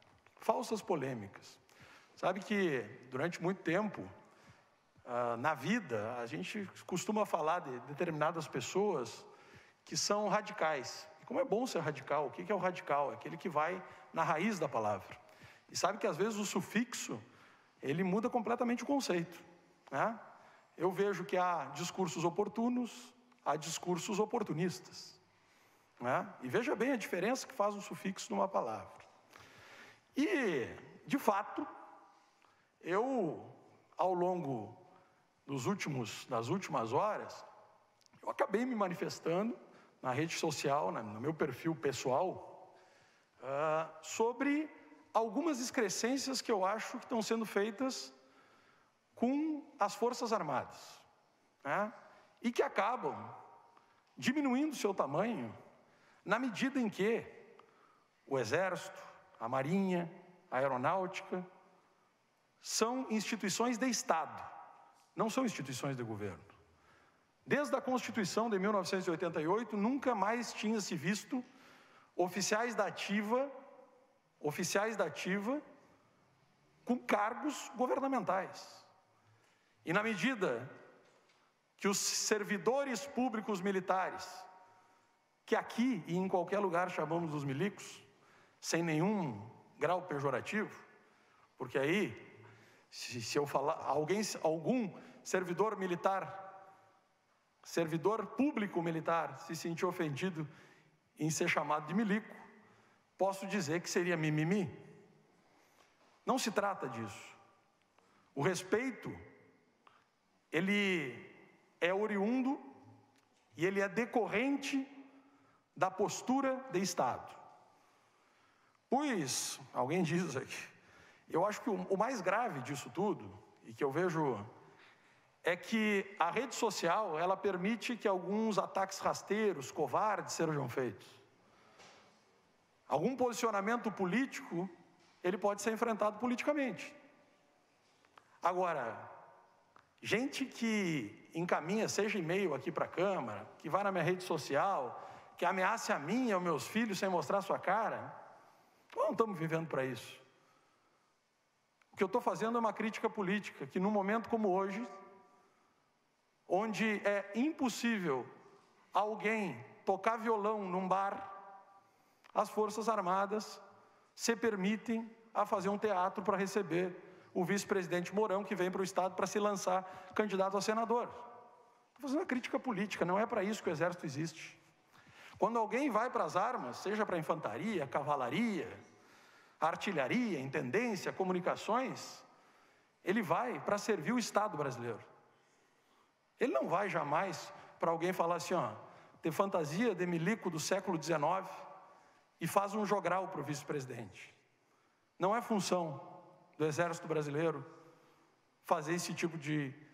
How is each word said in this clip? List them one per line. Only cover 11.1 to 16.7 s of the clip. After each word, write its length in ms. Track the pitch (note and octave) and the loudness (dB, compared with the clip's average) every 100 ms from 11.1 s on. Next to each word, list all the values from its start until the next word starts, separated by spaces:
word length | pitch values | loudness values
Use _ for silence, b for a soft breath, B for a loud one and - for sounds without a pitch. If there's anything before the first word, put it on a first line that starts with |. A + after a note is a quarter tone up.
| - | -18
E 40 | - | -4
como 140 | A#3 | 0
é 60 | F3+ | 2
bom 220 | G#3 B3+ | 2 2
ser 140 | F3 | 0
radical? 460 | D#3 C#3 - D3 C#3 | -2 -4 0 0 0
O 40 | |
que 120 | - | -4
que 80 | F3+ | -2
é 40 | G3+ | 0
o 20 | |
radical? 540 | F3+ F3 - C#3+ C#3 | 0 -2 0 2 2
É 20 | |
aquele 240 | A2+ D3+ D#3+ | -2 -8 -6
que 100 | F#3+ | -2
vai 360 | D3 D#3 F#3 B B B | 0 0 -2 B B B
na 120 | - | 0
raiz 340 | D#3+ D#3+ G#3 G3 | 2 2 2 2
da 100 | D3 | 0
palavra. 480 | A#2+ G#2+ G2+ - - - B B B - | 0 0 0 -4 -16 -20 B B B -10
E 80 | - | 0
sabe 220 | F3 G#3 | 0 2
que, 80 | A3 | 0
às 100 | D#3 | 2
vezes, 220 | G#3+ G#3 | 0 0
o 60 | G3+ | -2
sufixo, 760 | G3+ - | -2 0